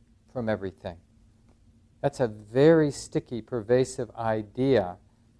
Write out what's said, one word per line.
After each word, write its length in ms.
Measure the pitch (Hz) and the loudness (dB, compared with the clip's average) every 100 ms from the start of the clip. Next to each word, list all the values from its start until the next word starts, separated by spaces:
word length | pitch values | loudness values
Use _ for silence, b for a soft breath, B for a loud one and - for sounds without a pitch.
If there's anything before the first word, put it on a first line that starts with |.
| _ _ _ | _ _ _
from 160 | 131 113 | -8 -4
everything. 480 | 104 95 - 95 85 _ _ _ _ _ _ _ _ _ _ | -4 -6 -10 -14 -14 _ _ _ _ _ _ _ _ _ _
That's 200 | 143 - | -6 -2
a 80 | 120 | -4
very 640 | 107 104 120 151 165 151 | -4 -4 4 6 6 4
sticky, 520 | 135 - 156 - 117 | -2 -8 -8 -6 -10
pervasive 680 | - 123 101 123 127 - 120 - | -6 -8 0 2 2 -4 -12 -6
idea 800 | 113 110 104 110 131 120 90 90 _ _ _ _ | -4 -4 -6 -2 2 2 0 -6 _ _ _ _